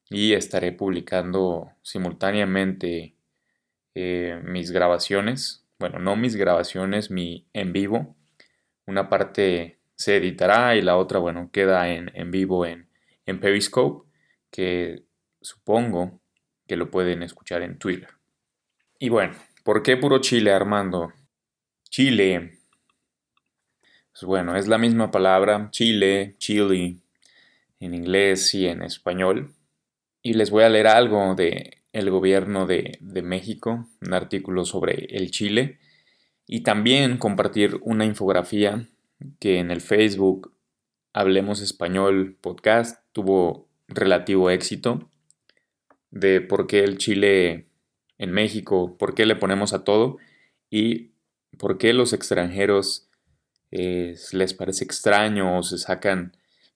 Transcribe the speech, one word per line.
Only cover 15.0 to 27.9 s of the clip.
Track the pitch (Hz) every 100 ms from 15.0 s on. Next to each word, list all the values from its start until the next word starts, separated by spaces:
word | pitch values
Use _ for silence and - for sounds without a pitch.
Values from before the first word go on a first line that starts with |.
| _ _ _ _
supongo | - - - 107 120 87 90 - _ _ _ _ -
que | 87
lo | 85
pueden | 95 90 87
escuchar | 85 - - 87
en | 90 92
Twitter. | 104 90 - _ _ _ _ _ _ _ _ _
Y | 127
bueno, | 113 90 - - _
¿por | - 107
qué | - 127
puro | 143 135
chile, | 131 123 104
Armando? | 98 98 104 98 90 85 - _ _ _ _ _ _ _
Chile. | - 135 113 95 90 85 - _ _ _ _ _ _ _ _ _ _ _ _ _ _ _
Pues | -
bueno, | 90 95 87 92
es | 101
la | 113
misma | 117 113 107
palabra, | 101 95 92 98 104 104
chile, | - 117 107 98 98 101 -
chili, | - 104 101 95 90 87 _ _ _ _ _ _ _ _
en | 92